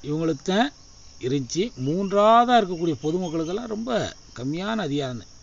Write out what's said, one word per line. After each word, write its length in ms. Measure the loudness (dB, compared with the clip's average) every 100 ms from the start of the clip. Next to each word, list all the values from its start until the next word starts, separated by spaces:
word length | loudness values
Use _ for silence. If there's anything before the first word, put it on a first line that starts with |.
இவங்களுக்கு 440 | -4 -2 -2 -2 -2
தான் 240 | 0 0 -4 -20 -20 -20 -8
இருந்துச்சு. 440 | -2 -2 -2 -4 -4 -4
மூன்றாவதா 720 | -4 -2 0 4 6 6 8 4
இருக்கக்கூடிய 400 | 4 -2 -2 -2
பொதுமக்களுக்கெல்லாம் 720 | -2 -2 -2 -4 -4 -4 -6
ரொம்ப 180 | -6 -2 -2 -2 -8 -18
கம்மியான 500 | -8 -6 -4 -2 -2
அதிகாரம் 380 | -2 -2 -4 -6
தான். 100 | -12 -20